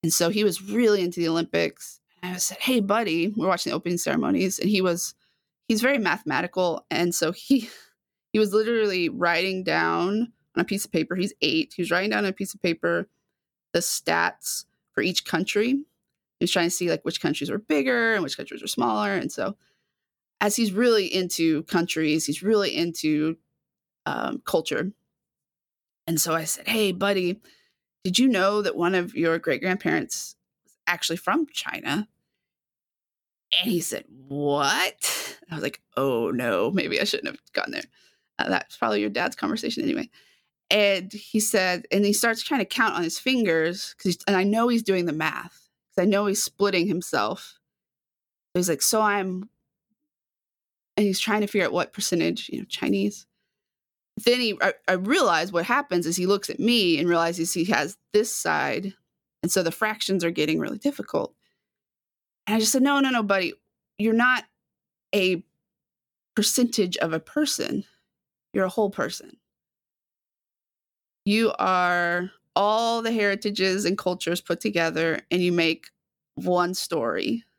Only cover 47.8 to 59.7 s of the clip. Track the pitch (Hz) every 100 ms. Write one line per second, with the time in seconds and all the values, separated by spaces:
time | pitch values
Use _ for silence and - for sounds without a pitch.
47.8 | _ _ _ _ _ _ _ 180 175 160
48.8 | - 220 214 202 190 185 202 _ _ _
49.8 | _ _ _ _ _ _ _ _ _ _
50.8 | _ - 208 190 - 214 202 208 170 175
51.8 | - - - 175 165 196 - - 196 -
52.8 | - 202 202 - - _ _ _ _ _
53.8 | _ _ _ - 240 247 240 196 190 -
54.8 | - 180 190 302 233 165 175 170 180 247
55.8 | 285 180 165 170 185 202 - - 214 240
56.8 | 185 156 170 170 165 170 165 - 170 -
57.8 | 143 - _ 208 233 - 170 156 139 131
58.8 | 196 - _ _ _ _ 170 - 170